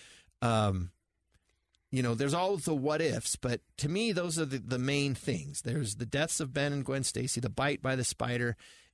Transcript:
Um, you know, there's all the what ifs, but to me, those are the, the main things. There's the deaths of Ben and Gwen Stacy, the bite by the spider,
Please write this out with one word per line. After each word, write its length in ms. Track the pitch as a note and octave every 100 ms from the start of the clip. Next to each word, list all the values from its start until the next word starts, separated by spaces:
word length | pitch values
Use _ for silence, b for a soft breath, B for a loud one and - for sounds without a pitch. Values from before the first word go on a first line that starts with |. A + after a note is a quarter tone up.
| B B B -
Um, 500 | A#2 A2 G#2 F#2+ F2 - _ _ _ _ _ _ _ _ -
you 120 | B2+
know, 120 | B2 A#2
there's 180 | C#3
all 240 | E3+ F#3 G3
the 160 | D3+
what 280 | D3+ C#3 D3+
ifs, 340 | D#3+ A#2+ - -
but 260 | B2+ A#2+ _ -
to 100 | C#3+
me, 220 | F#3 A3+
those 280 | F3+ F3 D#3+
are 60 | D3+
the, 140 | C3
the 200 | A#2 B2+
main 360 | B2+ C#3+ C#3 B2+
things. 460 | - C3+ C#3 C#3+
There's 320 | - C3 A2+ G#2
the 100 | A2+
deaths 340 | C#3 E3 -
of 140 | C#3+
Ben 200 | C#3 C#3+
and 120 | C#3+ C3
Gwen 180 | C3+
Stacy, 360 | B2+ - B2+ -
the 100 | A#2
bite 320 | G#2 C#3 -
by 140 | C3 C3
the 80 |
spider, 520 | A#2+ - A#2+ B2 A#2+ A2+ B B B